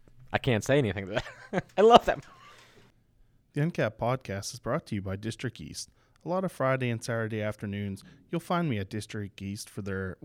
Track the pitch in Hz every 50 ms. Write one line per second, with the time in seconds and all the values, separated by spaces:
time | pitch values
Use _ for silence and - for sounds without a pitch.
0 | - - - - - - - 107 - 139 120 104 - - 131 147 135 104 95 104
1 | 98 90 101 123 - - - - - - - 185 - - - - 202 226 233 233
2 | - - - 143 - - - - - - - - - - - - - - - _
3 | _ _ _ _ - _ _ _ _ _ _ 147 147 170 165 - 139 107 - -
4 | 120 117 127 127 - - 98 98 104 - - 123 - 113 123 165 - - 113 101
5 | 95 98 92 98 104 113 113 - - 127 - - 78 - - - - - _ _
6 | _ _ _ _ _ 156 175 190 190 170 - - 135 131 131 131 127 123 117 113
7 | - - 117 113 113 110 113 107 104 107 107 - - 104 98 101 101 101 98 95
8 | - - - - - - - 170 - - 185 175 170 156 123 104 95 - - 110
9 | 101 - - 110 101 98 - - 101 98 98 107 - - - - 101 98 98 95
10 | 95 92 90 - -